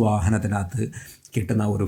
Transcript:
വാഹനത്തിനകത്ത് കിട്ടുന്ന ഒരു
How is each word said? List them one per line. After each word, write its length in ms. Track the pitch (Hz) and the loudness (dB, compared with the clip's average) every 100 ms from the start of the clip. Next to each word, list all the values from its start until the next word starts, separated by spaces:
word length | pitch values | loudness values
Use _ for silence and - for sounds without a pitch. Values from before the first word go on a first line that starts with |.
| 110 | 4
വാഹനത്തിനകത്ത് 800 | 104 95 110 98 101 92 120 113 - - - - 120 | 4 2 2 0 -2 -2 -4 -6 -8 -16 -20 -6 -4
കിട്ടുന്ന 320 | - 110 104 | 0 0 2
ഒരു 120 | 104 | 0